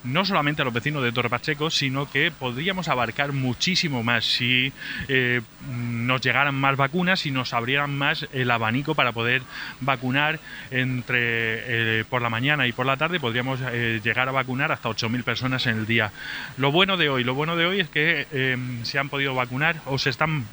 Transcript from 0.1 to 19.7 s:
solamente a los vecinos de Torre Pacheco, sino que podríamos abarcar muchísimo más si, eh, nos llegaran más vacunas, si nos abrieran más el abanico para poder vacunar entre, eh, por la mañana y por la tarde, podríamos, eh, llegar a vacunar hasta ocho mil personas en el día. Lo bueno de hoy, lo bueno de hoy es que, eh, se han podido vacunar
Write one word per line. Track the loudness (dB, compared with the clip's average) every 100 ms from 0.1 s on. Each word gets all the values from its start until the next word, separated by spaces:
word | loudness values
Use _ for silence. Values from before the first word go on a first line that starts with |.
| 0
solamente | 2 2 2 2
a |
los | 0
vecinos | 0 -2 0
de | 0
Torre | 0 0
Pacheco, | 0 -2 -2 0
sino | 0 0 -2 -2
que | 0 0
podríamos | 0 -6 -2 -2 -2 -2
abarcar | -2 -2 -2 -4
muchísimo | 0 -2 0 0 0 0 -2
más | 0 0
si, | 0 0 2 2 0 -4 -10 -8 0
eh, | 2 2 0 -4 -14 -8
nos | -6 -4 -2 0 0
llegaran | 2 2 2
más | 2 2 4
vacunas, | 2 2 2 2
si | 0
nos | -2 0
abrieran | -2 0 0 0
más | 0 0 0 -4
el | 0 2
abanico | 4 2 0 0
para | 0 0
poder | 0 0 0 -2 -12 -12 -4
vacunar | -2 0 0 0 0 -2 -10 -16 -4
entre, | -2 0 -2 0 0 2 0 0 -2 -2 0 2 0
eh, | 0
por | 0
la | 0
mañana | 0 2 2 0
y |
por | 2 0
la | 2
tarde, | 0 0
podríamos, | 0 0 -2 -2 -2
eh, | 0 0 0
llegar | 0 2 2
a |
vacunar | 0 0 0 0
hasta | 0 -2
ocho | -2 -2
mil | 0
personas | -2 -2 0 0 0
en | 0
el | 2
día. | 2 2 -2 -10 -10 -10 0
Lo | 2
bueno | 4 2 2
de | 2
hoy, | 2
lo | 0
bueno | 0 0 2
de | 2
hoy | 2
es | 0
que, | 2 2 2 -2
eh, | 0 0 0 -2 -4
se | -2 -2
han | -2
podido | 0 0
vacunar | 0 0 2 0